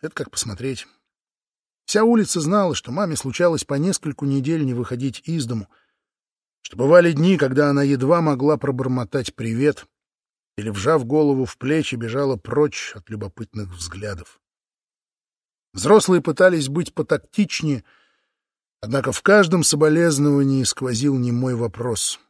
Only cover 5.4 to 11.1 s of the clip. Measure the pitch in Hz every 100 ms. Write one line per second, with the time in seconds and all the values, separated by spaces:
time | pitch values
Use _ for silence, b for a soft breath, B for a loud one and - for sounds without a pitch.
5.4 | 120 117 98 _ _ _ _ _ _ _
6.4 | _ _ - - 131 170 170 143 170 185
7.4 | 139 131 147 143 143 139 131 170 160 139
8.4 | 143 151 135 127 131 127 120 139 120 -
9.4 | 113 113 143 143 - _ _ _ _ _
10.4 | _ - 104 101 101 160 117